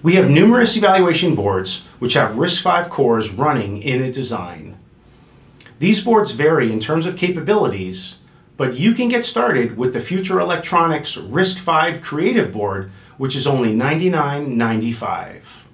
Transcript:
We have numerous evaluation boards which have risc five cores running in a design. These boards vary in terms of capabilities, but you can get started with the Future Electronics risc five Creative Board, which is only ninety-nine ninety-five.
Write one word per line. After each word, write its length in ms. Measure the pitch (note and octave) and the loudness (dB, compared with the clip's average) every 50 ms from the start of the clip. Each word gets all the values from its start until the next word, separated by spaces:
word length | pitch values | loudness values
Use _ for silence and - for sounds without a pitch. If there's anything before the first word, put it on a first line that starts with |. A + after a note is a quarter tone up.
| - | 4
We 120 | D#3+ F#3 | 4 4
have 160 | F#3+ D#3+ C3 | 6 6 6
numerous 460 | C#3 D#3 F#3+ A3 A#3 B3+ A#3 - - | 6 6 6 6 6 6 4 2 2
evaluation 580 | A3 G#3 G3 F#3+ F#3+ F#3 E3+ E3 - F3+ F3 D3+ | 2 4 4 4 6 4 4 2 2 0 0 0
boards 480 | - G2 G2+ G2 F#2+ F#2+ - - - - - - - | 0 0 0 0 0 -2 -4 -10 -12 -12 -20 -14 -6
which 160 | B2 B2 - | -4 0 0
have 220 | C#3+ A#2 G2 G#2+ | 2 0 0 0
risc 260 | A#2 D#3 F3+ F3 - - | -2 -2 -2 -2 -2 0
five 260 | F#3 F3 E3+ F3 - | 0 0 0 0 -4
cores 420 | - - C3+ A#2+ A#2 A2 G#2 - | -2 0 2 2 2 0 -2 -4
running 520 | F#2 G2 C#3 D3+ D3 A#2+ G2+ G2 G2+ G#2+ - | -4 -2 0 0 0 0 -2 -4 -8 -8 -4
in 200 | C#3 B2+ B2+ C3 | -4 -2 -2 -2
a 100 | B2 - | -4 -6
design. 680 | C3+ B2+ - A#2 G2 F2+ F2 E2+ D#2+ D2+ - F#2 - - - _ _ _ _ _ _ - _ _ - - - _ - - - - - | -8 -8 -6 -6 -8 -8 -10 -14 -16 -16 -18 -20 -20 -20 -20 _ _ _ _ _ _ -20 _ _ -20 -20 -20 _ -20 -20 -20 -8 -2
These 220 | C#3+ F#3+ G#3+ - - | 2 2 2 2 2
boards 280 | A#3+ A3+ G#3+ - C3+ | 2 2 2 2 0
vary 420 | A#2 A2+ D3 D#3 E3 D3 A#2+ A2+ A2 | -2 0 2 2 4 4 2 0 0
in 80 | G#2+ | -2
terms 240 | - - D#3 E3 E3 | -2 -2 -2 -2 -2
of 120 | F3+ - | -4 -4
capabilities, 1000 | - F3+ F3+ F3+ E3+ C#3+ D#3+ G#3 G#3+ G3 C3 - G2 F#2 F#2 F#2 - - - - - - - _ _ _ _ _ | -2 -2 -2 -2 -2 0 0 2 2 2 0 -2 -4 -8 -8 -8 -10 -12 -14 -16 -20 -20 -20 _ _ _ _ _
but 200 | - C#3 B2+ A#2+ | -4 -4 -4 -2
you 180 | B2+ D#3+ A3 A3+ | 0 2 2 2
can 140 | - B3+ A#3 | 2 0 0
get 160 | A#3+ A#3+ A#3+ | 0 0 -2
started 520 | - - A#3 A#3+ A#3+ - C3 A#2+ A2 - | -2 -2 0 0 0 2 0 0 -2 -2
with 160 | G#2+ B2+ B2+ B2 | -2 -2 -2 -2
the 80 | A#2 | -4
Future 400 | - - F3+ F#3 F#3 F#3 F#3 F3+ | -6 -4 -4 -4 -2 0 0 0
Electronics 760 | F3 F3+ F3 E3 - - - E3+ E3+ E3 D#3+ D#3 - - - | 0 0 -2 -4 -4 0 2 2 4 4 2 -2 -4 -8 -10
risc 420 | - D#2+ F#2 A2+ D#3+ F#3+ F#3 - - | -12 -12 -4 0 0 0 0 0 -4
five 420 | - - D#3 D#3+ D#3+ E3+ E3 - | -2 0 2 4 2 2 0 -4
Creative 500 | - - - D3 E3+ A3+ B3+ A#3 - - | -8 -8 -6 -2 0 2 2 2 0 0
Board, 400 | F#2 G#2 G#2 G2+ G2 G2 F#2+ G2 - - - - - - | -4 -6 -4 -4 -4 -6 -8 -10 -16 -20 -20 -20 -10 -6
which 180 | C3+ C3+ C3+ | -6 -4 -4
is 100 | C3+ B2 | -2 -2
only 280 | C#3+ C#3 C3 B2 A2+ G#2+ | 0 0 2 2 2 0
ninety-nine 840 | A2+ B2+ C#3 D#3 D#3+ F3 F#3 F3 D#3 C#3+ C#3+ C#3+ C#3+ C#3+ C3+ B2 | 0 0 0 0 0 0 0 0 0 -2 -2 -2 -4 -6 -4 -2
ninety-five. 1080 | A#2 A#2 A2+ A2+ A2 A2 A#2 A2+ - A2 G2 F2 E2+ - - - - - - - - - - | 0 0 0 0 -2 -2 -4 -4 -6 -6 -6 -6 -6 -8 -12 -16 -20 -20 -20 -20 -20 -20 -20